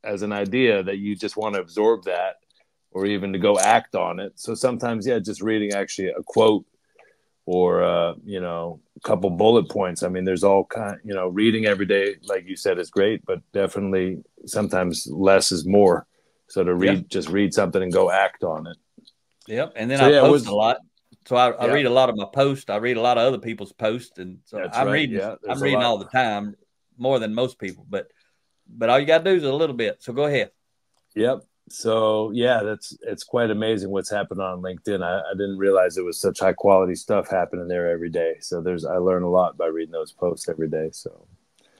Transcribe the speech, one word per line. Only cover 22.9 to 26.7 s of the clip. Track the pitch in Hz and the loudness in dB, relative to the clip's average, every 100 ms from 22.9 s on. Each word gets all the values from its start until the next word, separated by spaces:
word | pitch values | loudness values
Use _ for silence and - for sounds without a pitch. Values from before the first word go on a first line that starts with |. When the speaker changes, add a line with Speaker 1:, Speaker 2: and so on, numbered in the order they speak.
| 117 | 0
Speaker 2:
a | |
lot | 120 117 | 2 4
of | 127 | 2
other | 120 | 0
people's | 113 107 98 | -6 -10 -12
posts. | - 110 123 - - | -4 -4 -4 -8 -16
And | 92 95 _ | -16 -16 _
so | 107 | -10
Speaker 1:
That's | 90 117 | -6 -2
Speaker 2:
I'm | - | 0
Speaker 1:
right. | |
Speaker 2:
reading, | 147 135 101 | 0 -2 -4
Speaker 1:
Yeah, | 104 | -6
Speaker 2:
I'm | 101 | -8
Speaker 1:
there's | 104 135 | -8 -4
a | 139 | 0
Speaker 2:
reading | 127 | 2
Speaker 1:
lot. | 120 | 0
Speaker 2:
all | 104 | -2
the | 95 | -2
time, | 127 117 104 104 - _ | 0 0 -2 -6 -12 _